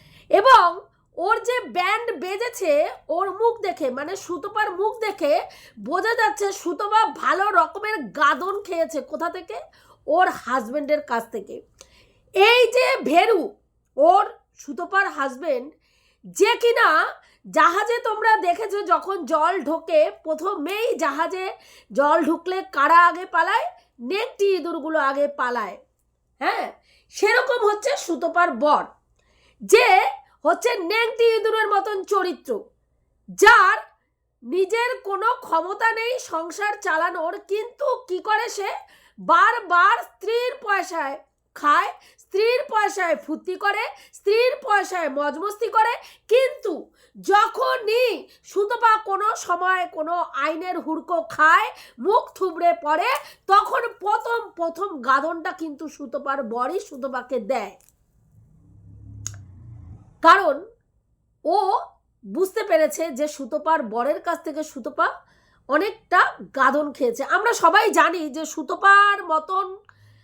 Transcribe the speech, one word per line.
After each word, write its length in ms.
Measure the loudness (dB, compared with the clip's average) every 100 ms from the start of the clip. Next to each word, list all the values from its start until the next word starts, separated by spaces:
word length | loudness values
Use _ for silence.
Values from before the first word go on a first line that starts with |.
| _ -20 0
এবং 520 | 4 8 8 8 0 -12 _ _ -6
ওর 200 | -2 0
যে 160 | 0 -4 -4
ব্যান্ড 520 | -2 0 -2 -4 -8
বেজেছে, 680 | -8 -6 -8 -4 0 0 0 -4 -6
ওর 220 | -4 -4
মুখ 300 | -2 -2 0
দেখে, 300 | -4 -4 -4
মানে 260 | -4 -8 -10
সুতপার 540 | -8 -10 -6 -4 -4
মুখ 300 | -2 -4 -4
দেখে 400 | -6 -4 0 0 -2 -14 -20 -16
বোঝা 340 | -6 -2 0
যাচ্ছে 380 | 0 0 0 -4
সুতপা 520 | -4 -6 -6 0 2 2 0
ভালো 340 | -2 0 2
রকমের 460 | 2 2 0 -6 -6 -6
গাদন 520 | 0 0 2 -2 -6
খেয়েছে। 380 | -6 -4 -4 -4
কোথা 300 | -8 -6 -6
থেকে? 240 | -6 -12 -14 -16 _ _ _ 0
ওর 220 | 2 2
হাজব্যান্ডের 760 | 0 -4 -4 -4 -4 -2 -2
কাছ 280 | -2 -6 -4
থেকে। 320 | -10 -12 -16 -18 _ -20 _ _ _ _
এই 380 | 4 6 6 6
যে 300 | 4 2 2
ভেরু, 540 | 2 4 4 4 0 -10 _ _ _ 2
ওর 280 | 6 6 4 -4 _
সুতপার 540 | _ -14 -10 -4 -2 -2
হাজব্যান্ড, 640 | -2 -6 -4 -4 -4 -6 -18 _ _ _ _
যে 320 | -10 0 2 2
কিনা 320 | 2 4 4 4 0 -4 _ _ -4
জাহাজে 480 | 4 4 4 -2 -2
তোমরা 380 | -2 0 2 2
দেখেছো 460 | 2 -2 -2 -4
যখন 420 | 0 -2 -2 -8
জল 360 | -2 0 2 0
ঢোকে, 500 | -2 -4 0 2 2 0
প্রথমেই 720 | -8 -6 -4 -6 -4 -4 -2
জাহাজে 580 | -2 -2 -2 -4 -4 -8 -12 _ -20 -8
জল 320 | 0 2 2
ঢুকলে 380 | 2 -2 -2 -6 -4
কারা 340 | 0 4 6 6
আগে 180 | 4
পালায়? 420 | -4 -2 0 0 -2 -10 _ -14
নেংটি 460 | -6 -6 -4 0 0
ইঁদুরগুলো 440 | 0 -2 -8 -4 0
আগে 300 | 0 0 -2
পালায়। 500 | -2 -4 -4 -6 -10 _ _ _ _ _ -8
হ্যাঁ, 340 | -4 -4 -6 -10 _ _ _
সেরকম 600 | -2 2 2 2 0 0
হচ্ছে 260 | 0 -2 -4
সুতপার 540 | -4 -4 -2 0 0
বর, 340 | 0 0 0 -2 _ _ _ _ _ _ _
যে 240 | 4 4 6 4 2 -2 -14 _
হচ্ছে 300 | -2 0 -2
নেংটি 640 | -4 -2 -2 -2 2 2 2
ইঁদুরের 320 | 0 -2 0
মতন 360 | 0 -2 -6
চরিত্র, 600 | -2 -2 -2 -6 -8 -10 -10 _ _ _ _ _ -16
যার 480 | 4 8 8 6 2 -4 _ _ _ _ _
নিজের 580 | -6 -2 0 0 -2 -4
কোনো 340 | -6 -4 -2 -2
ক্ষমতা 520 | -2 -2 -2 -2 -2
নেই 260 | -2 -4 -6
সংসার 560 | -6 -8 -8 -6 -6 -4
চালানোর, 580 | -2 0 -2 -2 -6 -6
কিন্তু 680 | -6 -6 -6 -6 -4 -4 -6
কি 100 | -8
করে 300 | -2 -2 -2
সে? 200 | -6 -8 -8 -12 _ _ -8
বারবার 840 | 2 4 4 2 0 4 4 2
স্ত্রীর 500 | -4 _ -4 -2 -2 -6
পয়সায় 560 | -2 -2 -2 -6 -6 -8 -14 _ _
খায়, 380 | -4 2 2 2 -6 _ _
স্ত্রীর 420 | _ 0 2 2 0
পয়সায় 460 | 0 0 0 -2 -2
ফুর্তি 380 | -4 -8 -8
করে, 300 | -4 -2 -2 -4 -8 -20
স্ত্রীর 400 | -8 0 4 2 0
পয়সায় 460 | 0 0 0 -4 -4
মজমস্তি 600 | -2 -4 -4 -6 -6 -2
করে। 240 | 2 0 0 -10 -16 0
কিন্তু 640 | 2 2 -2 -6 -8 -10 _ _ -10
যখনই 1080 | 2 4 4 0 -2 -2 0 0 0 -2 -8 _
সুতপা 520 | -8 -4 -2 2 2 2
কোনো 400 | 0 -4 -2 -4
সময় 500 | -4 -2 0 0 -2
কোনো 260 | -6 -4
আইনের 640 | -4 -4 -4 -4 -4 -6 -6
হুড়কো 440 | -6 -6 -4 -4
খায়, 460 | -4 2 4 6 2 -8 -20 -8
মুখ 340 | 0 0 0
থুবড়ে 380 | -6 -6 0 0 0
পড়ে, 260 | 0 -2 0 -4 -6 -12 2
তখন 360 | 2 2 -2 -4 -6
প্রথম, 500 | -2 -2 -2 -6 -6
প্রথম 500 | -8 -8 -6 -8 -6
গাদনটা 520 | 0 0 0 -6 -8
কিন্তু 360 | -8 -10 -12 -14
সুতপার 540 | -14 -10 -8 -6 -6
বরই 380 | -4 -4 -4 -4
সুতপাকে 600 | -8 -10 -8 -8 -6 -6
দেয়। 360 | -4 -4 -6 -12 _ _ _ _ _ _ _ _ _ -20 -20 -20 -20 -16 -14 -16 -20 -20 -20 -20 -20 -20 _ _
কারণ 420 | 6 6 4 -2 -6 _ _ _ _ _ _ _
ও 360 | 0 2 2 -2 -4 _ _ _ -10
বুঝতে 360 | -4 -2 -2
পেরেছে 480 | 0 2 2 0 -6
যে 180 | -4 -6
সুতপার 540 | -6 -8 -6 0 -2
বরের 380 | -2 -4 -2 -4
কাছ 180 | -4 -6
থেকে 180 | -6 -8
সুতপা 460 | -10 -10 -8 -2 -2 -4 _ _ _ _ -2
অনেকটা 640 | -2 -2 -6 0 2 2 0 -8 0
গাদন 360 | 2 2 -2
খেয়েছে। 320 | -2 -2 -2
আমরা 280 | -2 0 0
সবাই 380 | 2 4 6 4
জানি 380 | 4 2 2 -6
যে 160 | -8
সুতপার 800 | -10 -8 -8 2 6 8 6 2
মতন 520 | -2 -2 -2 -4 -4 -8 _ _ _ _